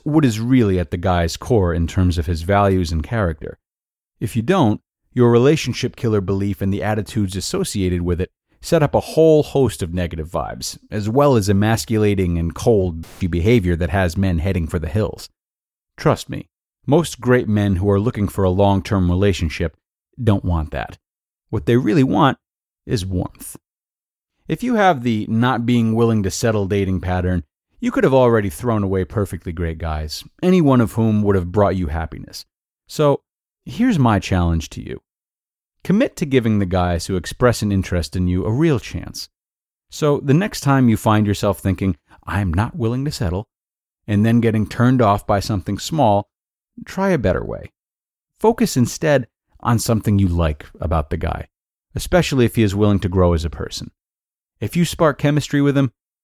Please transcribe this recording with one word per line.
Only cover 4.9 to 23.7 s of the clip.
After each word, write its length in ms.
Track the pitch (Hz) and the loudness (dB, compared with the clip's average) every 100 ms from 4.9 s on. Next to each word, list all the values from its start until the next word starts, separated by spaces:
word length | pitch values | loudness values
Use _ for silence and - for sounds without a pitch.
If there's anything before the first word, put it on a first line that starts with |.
| _ _ | _ _
your 160 | 123 120 | 2 4
relationship 680 | 117 131 156 131 117 123 - | 6 4 2 -2 -4 -6 -4
killer 260 | 117 107 | -2 0
belief 380 | 92 98 101 98 | 0 -2 -2 -2
and 140 | 98 | -4
the 80 | 98 | -2
attitudes 540 | 101 110 98 113 98 92 | -2 -4 -4 -4 -4 -4
associated 640 | - 185 190 104 92 90 | -6 -4 -4 -2 -2 0
with 180 | 87 85 | -2 -2
it 120 | 92 _ _ _ | -4 _ _ _
set 200 | - 165 | -2 0
up 140 | 143 110 | 2 0
a 40 | |
whole 440 | - - 160 156 | 0 2 6 4
host 400 | 139 143 123 - | 2 0 0 -2
of 100 | 87 | -6
negative 340 | 87 87 82 78 | -4 -4 -6 -8
vibes, 500 | 82 55 60 - - - | -6 -6 -10 -12 -14 -10
as 180 | 104 104 | -6 -2
well 280 | 123 143 123 | 2 4 4
as 140 | 98 | 2
emasculating 920 | 98 107 110 - 110 107 98 90 85 | 2 2 0 0 0 2 2 0 0
and 160 | 82 - | -4 -2
cold 500 | 123 107 92 82 82 - | 2 2 2 -4 -12 -6
behavior 560 | 92 87 95 123 90 85 | -4 0 2 2 2 -2
that 160 | 85 | -2
has 260 | 98 90 82 | 0 -2 0
men 220 | 98 85 | -2 0
heading 260 | 90 92 80 | -2 -2 -4
for 140 | 90 | -6
the 80 | 78 | -4
hills. 420 | 110 104 - - _ _ _ _ _ _ - | -4 -4 -6 -16 _ _ _ _ _ _ -4
Trust 320 | 160 123 - | -2 -2 -4
me, 200 | - - _ _ _ - | -12 -12 _ _ _ 0
most 340 | 151 160 - | 0 0 -4
great 260 | 120 127 107 | 2 2 2
men 280 | 104 101 90 | 0 2 0
who 120 | 101 | 2
are 100 | 98 | 2
looking 280 | 110 110 101 | 0 -2 -4
for 160 | - | 0
a 60 | 95 | 0
long-term 600 | 92 101 98 - 98 90 | 2 2 2 0 0 2
relationship 680 | 87 101 - 82 - 85 _ _ _ _ - | 2 2 0 -4 -4 -6 _ _ _ _ -4
don't 220 | 113 98 90 | 0 0 0
want 260 | 82 76 | -2 -4
that. 260 | 69 52 - _ _ _ _ - | -8 -10 -14 _ _ _ _ -8
What 180 | 110 - | -6 0
they 100 | 120 | 0
really 260 | 123 180 | 2 2
want 360 | 131 - 143 - _ _ _ _ - | 2 2 2 0 _ _ _ _ -8
is 180 | 120 92 | -6 -4
warmth. 500 | 90 - - - - _ | -4 -6 -10 -20 -20 _